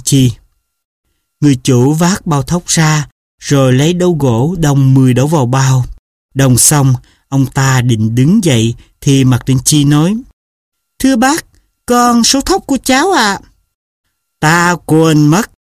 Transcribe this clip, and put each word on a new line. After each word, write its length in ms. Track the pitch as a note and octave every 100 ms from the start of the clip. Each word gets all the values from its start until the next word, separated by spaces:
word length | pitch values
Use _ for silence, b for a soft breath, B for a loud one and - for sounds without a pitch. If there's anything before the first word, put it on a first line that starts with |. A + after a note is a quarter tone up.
Chi. 260 | - C#3 B2+ - _ _ _ _ _ _ _ _ _ _
Người 160 | D3 B2+
chủ 300 | C3+ B2 B2+
vác 340 | D#3 F3 G#3 -
bao 160 | C#3+
thóc 240 | C3 F3 -
ra, 420 | - D#3 D3+ C#3 _ _ _
rồi 320 | - C#3 C3
lấy 200 | B2+ D3
đấu 240 | F3+ F3+ E3
gỗ 360 | C#3 A2+ C#3+ F3+
đong 360 | D3+ C#3 C3+
mười 200 | C3+ C3
đấu 120 | B2 C#3+
vào 200 | D#3+ A#2+
bao. 380 | C3+ C3+ C3 B2 - _ _ _
Đong 240 | C3 C3+ B2+
xong, 360 | - D3+ C3+ B2+ b b b
ông 180 | C#3 B2+
ta 340 | - C3+ C3
định 340 | B2 A2+ A2
đứng 300 | A#2 C3+ G#3+
dậy 300 | F3 A#2+ A2+ A#2 b _
thì 240 | - C3+
Mạc 200 | C3 B2 -
Đỉnh 120 | C3
Chi 200 | - D3+
nói: 320 | C#3+ D3 E3 A3 C4 _ _ _ _ _ _ _
"Thưa 180 | C4 C4
bác, 300 | B3+ D#4+ - _ _ _ -
con 380 | A#3+ A#3+ A#3
số 160 | A3+ C4+
thóc 260 | C#4 F#4+ -
của 120 | C4+
cháu 280 | - C4 E4+
ạ." 280 | F4 G#3+ F#3+ - _ _ _ _ _ _ _ _ _
"Ta 360 | D3+ E3+ F3 E3+ -
quên 400 | D#3 D#3+ D3+ D3
mất," 240 | E3 A#3+ _ _